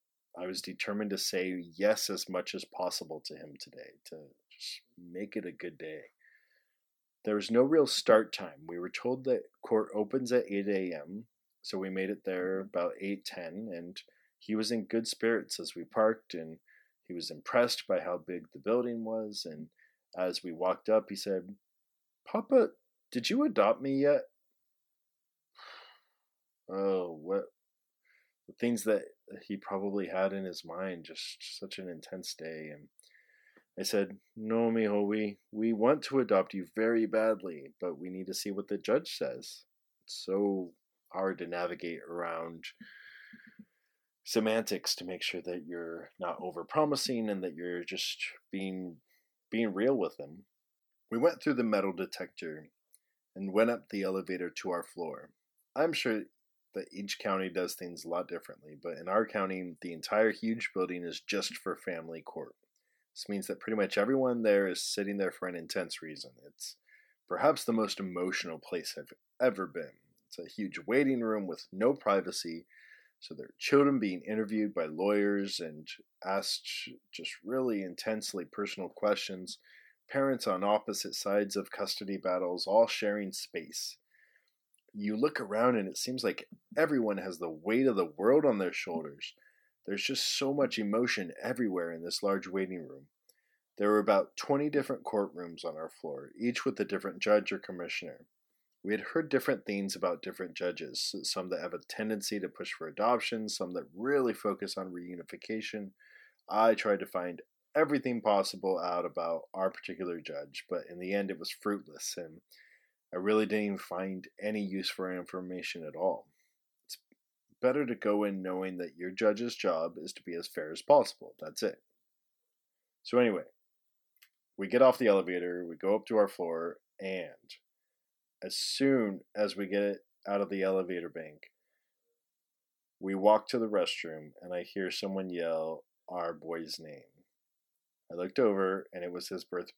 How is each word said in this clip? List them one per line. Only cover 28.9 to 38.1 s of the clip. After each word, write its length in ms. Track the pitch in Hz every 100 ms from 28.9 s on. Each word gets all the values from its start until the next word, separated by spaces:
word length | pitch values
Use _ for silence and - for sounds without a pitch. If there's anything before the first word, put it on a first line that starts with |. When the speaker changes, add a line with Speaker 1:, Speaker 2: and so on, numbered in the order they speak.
| 104 - - - 104
Speaker 1:
he 140 | - 98
probably 500 | - 98 101 101 90
had 260 | 92 95
in 120 | 98
his 200 | 95 87
mind, 400 | 82 85 95 87
just 540 | 80 80 - - - -
such 200 | 98 -
an 100 | 92
intense 460 | 82 - - -
day. 360 | - 160 156 156
And 160 | 151 151 _ - _ _ _ _ _ _ -
I 40 |
said, 360 | 95 104 95 101 _ -
"No, 340 | 110 113 117
mijo, 340 | 113 107 104
we, 340 | 101 107 107 101 _
we 220 | 107 113
want 300 | 107 113 151
to 160 | - 135
adopt 340 | 110 98 92
you 120 | 98 87 -
very 300 | 110 117 110
badly, 680 | 110 110 104 92 78 69 -
but 180 | 90 73
we 100 |
need 180 | 90